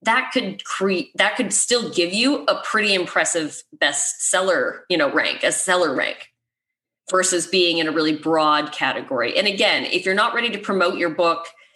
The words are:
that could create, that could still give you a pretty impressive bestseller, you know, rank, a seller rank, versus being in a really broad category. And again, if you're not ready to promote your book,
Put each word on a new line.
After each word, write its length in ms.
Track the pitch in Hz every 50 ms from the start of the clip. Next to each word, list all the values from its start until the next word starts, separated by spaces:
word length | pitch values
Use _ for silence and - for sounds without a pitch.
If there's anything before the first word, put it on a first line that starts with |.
that 280 | - 220 233 262 262 -
could 320 | - 254 196 190 165 - -
create, 460 | - - - 190 196 190 175 - - -
that 200 | - 190 208 208
could 160 | - 247 -
still 380 | - - - - 247 233 226 -
give 220 | 139 180 170 175
you 320 | 190 220 240 277 294 - -
a 140 | 214 190 -
pretty 320 | - - - 214 208 208 196
impressive 680 | 185 175 170 - 180 160 160 - 165 156 143 - - - _ -
bestseller, 1040 | - - 147 151 - - - - - - - - 185 190 190 170 139 123 - - - - -
you 80 | 175
know, 160 | 160 147 135
rank, 320 | 143 147 113 80 - - -
a 80 | 135
seller 420 | - - - 185 180 180 175 151 127
rank, 340 | 104 71 50 - - - - _ _ _ _ _ _ _ _ _ _ _ _ _ _ _ -
versus 360 | 185 185 180 180 180 175 170
being 320 | - 190 185 175 170 165 165
in 80 | 160
a 60 | 156
really 240 | 147 165 156 156 151
broad 560 | 151 - 160 165 156 156 151 151 147 151 151
category. 640 | - - 131 135 117 110 - - 139 120 117 120 - -
And 80 | 202
again, 380 | 208 196 202 214 190 160 131 127
if 200 | - - 180 180
you're 100 | 190 190
not 200 | 208 226 233 226
ready 160 | 233 233 233
to 80 | 202 202
promote 380 | - - 196 185 175 180 196
your 140 | 160 175 170
book, 360 | 151 180 175 170 160 - - - - _ - _ _